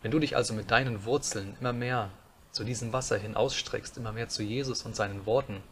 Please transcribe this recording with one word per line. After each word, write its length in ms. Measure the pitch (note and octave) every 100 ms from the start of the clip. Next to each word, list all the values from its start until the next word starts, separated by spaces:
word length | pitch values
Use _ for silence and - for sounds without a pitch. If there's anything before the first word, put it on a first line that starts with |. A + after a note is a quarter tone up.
Wenn 100 | A2
du 80 | D3+
dich 180 | D3+ B2+
also 180 | A#2+
mit 160 | G#2+ F#2
deinen 340 | A2+ C3 A2
Wurzeln 520 | G#2 C#3+ - G#2+ G2 -
immer 120 | B2+
mehr 380 | A#2+ A#2+ B2 G2+ - - - -
zu 120 | -
diesem 280 | A2 A#2 A#2
Wasser 260 | B2+ B2+ G#2+
hin 180 | G#2 G#2+
ausstreckst, 600 | B2+ - - - - -
immer 160 | A#2
mehr 160 | A2 A#2
zu 140 | -
Jesus 400 | G#2 A#2+ C3+ A#2
und 140 | - G#2
seinen 300 | G2+ G2 G2+
Worten 360 | B2 C3+ G2 -